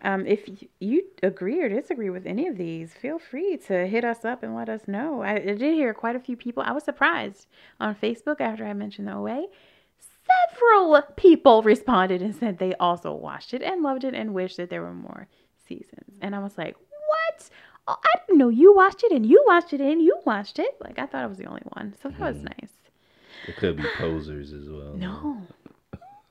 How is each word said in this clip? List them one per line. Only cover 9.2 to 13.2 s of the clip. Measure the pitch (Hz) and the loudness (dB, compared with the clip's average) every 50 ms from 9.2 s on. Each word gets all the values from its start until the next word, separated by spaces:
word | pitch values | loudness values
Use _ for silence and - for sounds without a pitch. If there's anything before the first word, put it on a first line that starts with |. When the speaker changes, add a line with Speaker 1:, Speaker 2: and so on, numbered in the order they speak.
| 202 214 | -6 -6
Speaker 1:
A. | 233 277 349 403 - _ _ _ _ _ _ _ _ _ _ - _ _ _ - 740 740 719 679 | -6 -6 -8 -10 -12 _ _ _ _ _ _ _ _ _ _ -20 _ _ _ 2 4 4 2 0
Several | - - 480 466 440 - 370 320 302 285 294 - - | 0 2 4 6 6 6 6 6 6 4 4 2 0
people | - - 370 320 - - 262 226 220 | 6 8 8 8 8 8 8 8 8
responded | 220 214 214 208 - - 247 185 185 185 185 180 | 6 4 4 4 2 2 2 2 2 2 0 -2
and | 180 214 202 | -4 -4 -6
said | - 240 214 185 170 | -4 -4 -4 -4 -2
they | 185 185 180 | -2 -2 -2
also | - 180 175 175 170 - 160 151 | 0 0 0 0 -2 -4 -10 -10
watched | 151 | -10